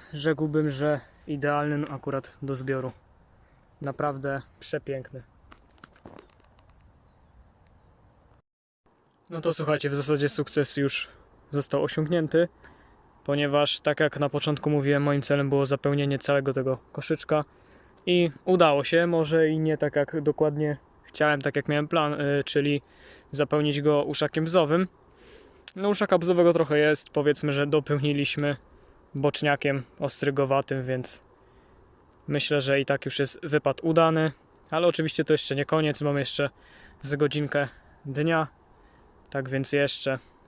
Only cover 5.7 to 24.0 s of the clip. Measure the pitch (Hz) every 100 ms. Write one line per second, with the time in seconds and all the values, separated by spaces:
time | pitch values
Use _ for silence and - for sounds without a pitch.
5.7 | _ - _ - - - _ _ _ _
6.7 | _ - _ _ _ _ - - _ _
7.7 | _ _ _ _ _ _ _ _ _ _
8.7 | _ _ _ _ _ _ 165 156 160 151
9.7 | 147 147 143 135 147 143 - 143 - 139
10.7 | - 139 - - - - _ _ 143 -
11.7 | 139 147 - 151 175 156 160 175 - -
12.7 | - - _ _ _ - 143 147 143 147
13.7 | - 151 147 151 139 143 147 - 147 151
14.7 | 147 139 143 143 143 139 143 139 139 135
15.7 | 139 143 143 139 139 - 143 135 135 131
16.7 | 131 - - - 156 - 156 147 _ -
17.7 | - - _ - 175 170 - - 185 165
18.7 | 143 135 165 175 165 156 160 160 156 156
19.7 | 151 151 147 143 160 147 147 151 147 151
20.7 | 143 - _ - - 151 147 143 143 139
21.7 | 147 151 165 147 147 143 143 - 147 143
22.7 | 143 - _ - - _ 139 147 151 147
23.7 | 143 143 147